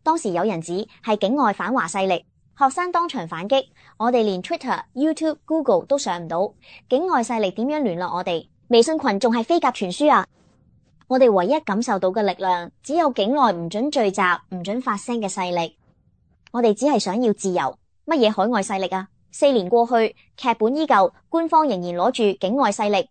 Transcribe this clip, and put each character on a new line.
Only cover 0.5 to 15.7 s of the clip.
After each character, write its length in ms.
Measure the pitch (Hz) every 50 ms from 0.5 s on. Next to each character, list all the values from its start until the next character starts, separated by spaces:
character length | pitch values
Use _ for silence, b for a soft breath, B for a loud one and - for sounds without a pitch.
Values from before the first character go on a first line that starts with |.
| 196 165
指 260 | 165 - 170 190 220 b b b b
係 120 | - 214
境 200 | 214 - 190 247
外 160 | 294 269 220
反 200 | 196 - 180 190
華 140 | 247 262 220
勢 200 | - - 202 190
力， 180 | 190 180 - - _ _ _ _ _ _ -
學 100 | 277 269
生 220 | 262 - 359 359
當 180 | 349 349 339 330
場 180 | - 254 170 165
反 200 | - 160 175 208
擊： 160 | 269 269 262 _ b b b b b
「我 140 | b 214 240
哋 140 | 247 240 220
連 180 | 214 190 180
Twitter、 400 | 180 - 339 330 - 254 208 214 - _ -
YouTube、 420 | 247 285 311 311 311 320 320 294 - _
Google 420 | - 311 320 294 254 208 170 -
都 100 | - 185
上 240 | 190 - 208 175 175
唔 80 | 170 160
到， 240 | 165 170 196 208 - B B B B B B -
境 180 | 254 262 349
外 160 | 370 339 262
勢 180 | 226 226 247 226
力 100 | 214 185
點 140 | - - 226
樣 160 | 269 302 311
聯 160 | 285 220 170 170
絡 160 | 180 175 -
我 80 | 175 180
哋？ 240 | 190 170 160 - _ _ _ _ -
微 140 | 240 233
信 160 | 233 - 320 320
群 220 | 277 254 196 196
仲 120 | 262 240
係 120 | 226 240 226
飛 160 | - 339 339
鴿 120 | - 277
傳 240 | 247 - 208 180 180
書 140 | - 285 302
啊！」 160 | 262 208 185 - _ _ _ _ _ _ _ _ _ _ _ _ _ _ _ -
我 120 | 254 262
哋 100 | 262 240
唯 160 | 208 190 175
一 140 | 190 277 311
感 220 | - - 196 208
受 160 | 240 - 220 190
到 120 | 196 185
嘅 120 | 190 226
力 100 | 208 196 180 -
量， 320 | 190 185 180 175 175 165 _ _
只 120 | - - 285
有 180 | 339 330 285
境 200 | 247 - 196 208 269
內 180 | 294 262 226
唔 180 | 185 170 170 165
准 200 | 170 208 247 302
聚 200 | 302 285 226 196
集、 100 | 185 - 190 180 175 - - -
唔 120 | 190 180
准 180 | 170 190 208 254
發 160 | 262 254 214
聲 240 | 202 - - 240 233
嘅 100 | 214 190
勢 240 | 196 202 185 180 175
力。 220 | 170 170 160